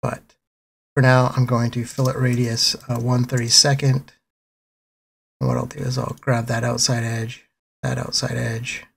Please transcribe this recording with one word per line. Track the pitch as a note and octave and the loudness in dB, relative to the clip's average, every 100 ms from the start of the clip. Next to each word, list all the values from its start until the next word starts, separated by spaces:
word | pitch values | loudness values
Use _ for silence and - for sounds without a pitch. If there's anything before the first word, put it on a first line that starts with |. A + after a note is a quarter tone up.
But | - - _ _ _ _ _ _ _ | -6 -8 _ _ _ _ _ _ _
for | - | 2
now, | B2+ B2+ B2 - | 6 6 4 2
I'm | |
going | B2 B2 A#2 | 2 2 0
to | B2 | -2
fillet | A#2 - B2+ - | -6 -2 -2 0
radius, | B2+ A#2+ A#2+ A#2 - - - | 0 2 0 0 0 -2 -4
uh, | A#2+ | -2
one | A#2+ B2 | 2 2
thirty-second. | B2 B2+ A#2 - D3 C#3 C#3 C3 - _ _ _ _ _ _ _ _ _ _ _ _ _ | 2 0 2 2 4 2 2 0 -2 _ _ _ _ _ _ _ _ _ _ _ _ _
And | - | -2
what | - | -2
I'll | - | -4
do | - | -6
is | C3+ B2+ | -4 -4
I'll | B2 - | -4 -6
grab | - A#2+ A#2 | -2 -2 0
that | A#2 | -2
outside | A#2+ A#2+ - B2 | -2 0 0 0
edge, | A#2 A#2 A2+ - _ _ _ _ | -2 -4 -6 -10 _ _ _ _
that | B2+ B2+ | -4 -4
outside | - - - A#2 | -4 -4 -2 -2
edge | A#2 A2+ B2 - - | -4 -4 -6 -10 -12